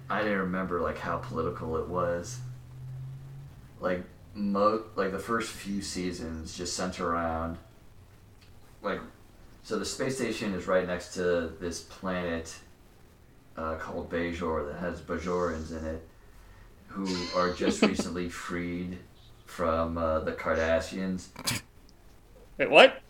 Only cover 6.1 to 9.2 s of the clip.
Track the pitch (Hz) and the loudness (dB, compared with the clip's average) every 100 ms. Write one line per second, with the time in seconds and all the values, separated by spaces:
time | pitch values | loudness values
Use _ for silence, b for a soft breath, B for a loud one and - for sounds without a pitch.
6.1 | - 80 80 80 - 87 - 92 92 87 | -2 -6 -6 -8 -6 -4 -2 -2 0 0
7.1 | 85 82 80 82 87 - - - - - | 0 0 0 -2 -4 -10 -20 -20 -20 -20
8.1 | - - - - - - - 101 90 - | -20 -20 -20 -20 -20 -20 -6 -4 -4 -6
9.1 | - | -16